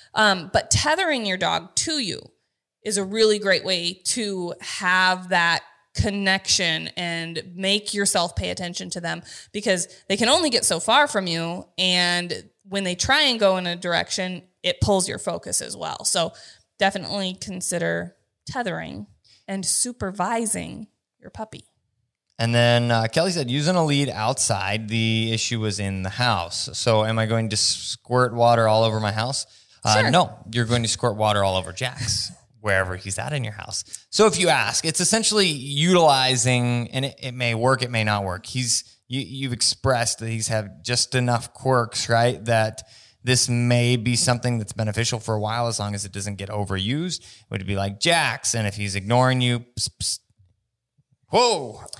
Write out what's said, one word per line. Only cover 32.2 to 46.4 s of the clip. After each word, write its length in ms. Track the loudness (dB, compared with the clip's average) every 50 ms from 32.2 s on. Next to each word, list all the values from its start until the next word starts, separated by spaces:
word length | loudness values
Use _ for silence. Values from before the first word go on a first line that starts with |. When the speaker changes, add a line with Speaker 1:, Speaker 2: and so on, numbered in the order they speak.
| -4 -8 -10 -16 _
Speaker 2:
<laughs> 140 | _ _ _
wherever 340 | 0 2 2 2 2 0 -4
he's 220 | -8 -8 -8 -6 -6
at 140 | -6 -4 -4
in 80 | -4 -6
your 80 | -6 -8
house. 280 | -12 -12 -10 -10 -10 -10 -10 -14 -18 _ -2
So 160 | 2 4 4
if 120 | 4 4 4
you 100 | 2 4
ask, 340 | 4 4 2 0 0 -2 -2
it's 140 | -2 0 0
essentially 480 | 0 2 2 2 2 2 2 2 2 2
utilizing, 1400 | 0 -2 -6 -4 -2 2 4 6 6 6 8 6 6 6 4 2 2 2 2 2 2 2 2 2 0 0 -2 -4
and 120 | -4 -4 -4
it, 80 | -6 -6 -8
it 120 | -10 -8 -6
may 200 | -2 -2 -2 0
work, 280 | 2 2 2 2 2
it 80 | 0 -2
may 140 | 0 0 2
not 200 | 2 0 0 0
work. 220 | -4 -6 -6 -8
He's, 380 | -8 -6 -4 -2 0 -2 -2 -4 -8 -18 _ _ -8
you, 120 | -8 -6
you've 320 | -6 -8 -8 -6 -6 -4
expressed 680 | -2 0 0 -2 0 0 2 2 2 2 2 -2 -4 -4
that 80 | -4 -4
he's 200 | -4 -2 -2 -2
have 340 | -2 -2 -2 -4 -10 -10
just 320 | -6 -4 -2 -2 -2 0 0
enough 380 | 0 2 2 0 0 -2 -6
quirks, 560 | -12 -4 0 2 2 2 2 0 -4 -4 -2 2
right? 340 | 4 4 4 4 0 -2 0
That 380 | 2 2 2 2 0 -4 -8 -16 -18 -20 -20 -20 _ _ _
this 280 | 0 2 2 2 2 2
may 460 | 2 2 2 4 4 4 4 4 2
be 200 | 2 2 0 0
something 400 | 2 2 2 0 0 0 -2 -2 -2
that's 140 | -4 -6
beneficial 480 | -6 -4 -4 -2 -2 -2 -2 -2 -2 -4
for 140 | -4 -4 -2
a 60 | -2
while, 280 | -2 -2 -2 -2 -2 -2
as 100 | -2 -4
long 160 | -4 -4 -6
as 120 | -6 -8
it 60 | -8
doesn't 240 | -8 -8 -8 -6 -8
get 120 | -8